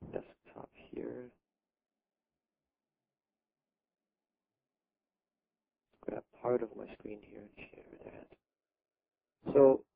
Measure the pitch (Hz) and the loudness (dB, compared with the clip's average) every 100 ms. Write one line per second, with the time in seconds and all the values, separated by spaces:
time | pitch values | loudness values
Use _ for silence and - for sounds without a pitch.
0 | - - - - - - - - - - | -10 -10 -10 -16 -20 -16 -16 -20 -14 -10
1 | 117 123 123 - _ _ _ _ _ _ | -10 -10 -14 -20 _ _ _ _ _ _
2 | _ _ _ _ _ _ _ _ _ _ | _ _ _ _ _ _ _ _ _ _
3 | _ _ _ _ _ _ _ _ _ _ | _ _ _ _ _ _ _ _ _ _
4 | _ _ _ _ _ _ _ _ _ _ | _ _ _ _ _ _ _ _ _ _
5 | _ _ _ _ _ _ _ _ _ _ | _ _ _ _ _ _ _ _ _ _
6 | - 107 - - 117 123 110 107 104 - | -10 -10 -12 -6 0 0 0 -8 -14 -14
7 | 110 104 101 104 104 - - - - - | -14 -14 -16 -18 -18 -18 -20 -20 -20 -18
8 | - 55 - - _ _ _ _ _ _ | -18 -18 -20 -20 _ _ _ _ _ _
9 | _ _ _ _ - 143 135 135 - | _ _ _ _ 4 10 10 10 2